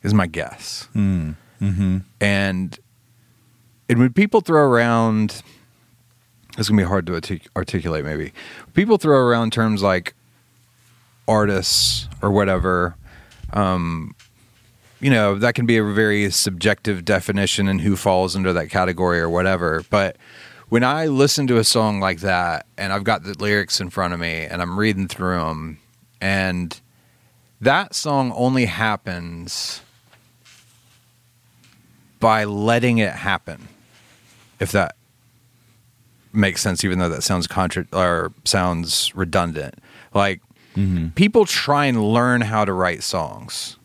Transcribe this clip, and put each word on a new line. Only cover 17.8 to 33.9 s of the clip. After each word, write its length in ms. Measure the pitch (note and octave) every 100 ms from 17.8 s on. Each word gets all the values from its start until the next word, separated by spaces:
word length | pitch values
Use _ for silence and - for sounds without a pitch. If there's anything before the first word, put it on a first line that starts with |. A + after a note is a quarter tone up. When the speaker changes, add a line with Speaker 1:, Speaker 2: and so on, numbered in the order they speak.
Speaker 1:
who 140 | E2 F#2+
falls 400 | G2+ F#2 F#2 F#2+
under 180 | F#2
that 160 | F2 D2
category 500 | G2 F#2 F2 F2+ F2
or 100 | E2
whatever. 540 | E2+ F#2 F#2 E2+ D#2+ E2
But 280 | G#2 G2 - - - - - -
when 140 | A#2
I 240 | B2+ D3+ D#3+
listen 400 | C3+ C#3 - C3+
to 100 | A#2
a 60 |
song 360 | G#2+ A#2+ A2 G#2
like 200 | F#2+ F2
that 460 | F#2+ F2+ F2 D#2+ - -
and 160 | G2+
I've 100 | G2
got 200 | G2 G#2
the 100 | E2+
lyrics 480 | F#2 G#2 G#2 G2+ -
in 80 | F#2
front 240 | - F2+
of 60 | F2
me 240 | E2+ E2
and 180 | D#2 F2
I'm 160 | F2 F#2
reading 300 | G#2+ G2 F#2+
through 360 | - F#2 F2+
'em, 360 | D#2+ D#2 D#2+ D#2 _ _ _ _
and 600 | F#2+ G2 F#2 F2+ F2 - _ _ _ _ _ _ _ _
that 360 | A2 D3+ G3 -
song 360 | D#3 C#3 B2+
only 320 | - B2 C3 A2+
happens 1160 | E2 A2 G#2 - F2+ E2+ E2+ F2+ - - - - _ _ _ _ _ _ - _ _ _ _ _ _ _ _ _ _ _ _ _ _ _ _
by 240 | A2+ A2
letting 560 | G#2 G#2 G#2+ A#2 B2 A#2
it 140 | G2+
happen, 540 | - G2 F2+ - D#2+ - - _